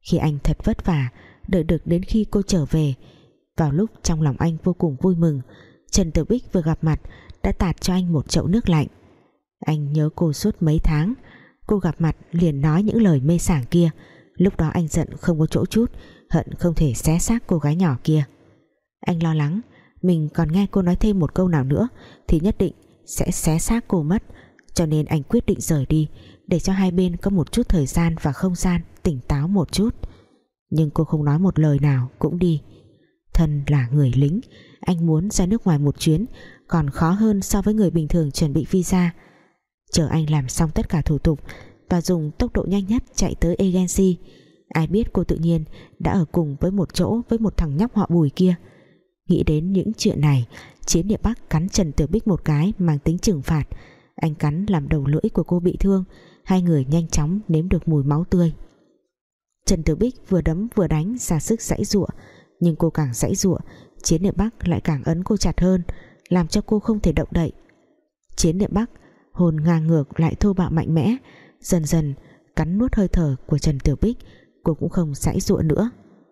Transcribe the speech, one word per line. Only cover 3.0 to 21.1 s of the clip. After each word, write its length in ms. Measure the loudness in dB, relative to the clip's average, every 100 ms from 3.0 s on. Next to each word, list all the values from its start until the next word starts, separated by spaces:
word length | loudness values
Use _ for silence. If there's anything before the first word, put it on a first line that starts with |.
| -12 _ _ _ _ -2
vào 160 | 0
lúc 180 | 0 -2 -4
trong 200 | -4 0
lòng 140 | 0 0
anh 180 | -2 0
vô 80 | -2
cùng 240 | 0 -2 0
vui 160 | 0 2
mừng, 240 | 2 0 -8 -20 -20 _ _
Trần 220 | -2 0
Tử 120 | -2
Bích 280 | 0 -2 0
vừa 100 | -2
gặp 160 | 0 0
mặt 180 | -2 -2 -6 -20 -20 -6
đã 100 | -4
tạt 280 | 0 -2 -2
cho 140 | 0
anh 180 | 0 2
một 160 | 0 0
chậu 180 | -2 2
nước 220 | 0 2
lạnh. 180 | 2 0 -8 -20 _ _ _ _ _ -4
Anh 260 | -4 -2
nhớ 180 | 0 -2
cô 180 | 0 -2
suốt 240 | 0 -4 0
mấy 180 | 0 2
tháng, 360 | 2 2 0 -4 -12 -20 -20 _ -2
cô 120 | 0
gặp 160 | 0 0
mặt 180 | -2 -2 -6
liền 300 | 0 0 2
nói 220 | 2 2
những 200 | 2 2
lời 180 | 4 4
mê 180 | 2 0
sảng 260 | 2 -2
kia. 260 | 2 2 2 0 -20 -20 _
Lúc 220 | 0 0 2
đó 140 | -2
anh 160 | 0 -2
giận 200 | -2 -4 -4
không 220 | -2 0
có 80 | 0
chỗ 200 | 0 0
chút, 260 | 0 0 -4 -20 -20 _
hận 220 | -2 -2 -2
không 160 | -2
thể 200 | 2 0
xé 240 | 0 0 0
xác 280 | 0 -2 0
cô 120 | -2
gái 180 | 0 0
nhỏ 200 | 0 0
kia. 200 | 0 0 0 _ _ _ _ _ _ _
Anh 220 | -6 -2
lo 120 | -2
lắng 260 | 0 -2 -4 -8 -20 _ -4
mình 260 | 0 0 -2
còn 180 | -2 0
nghe 140 | 0 0
cô 120 | 0
nói 140 | 0 2
thêm 220 | 2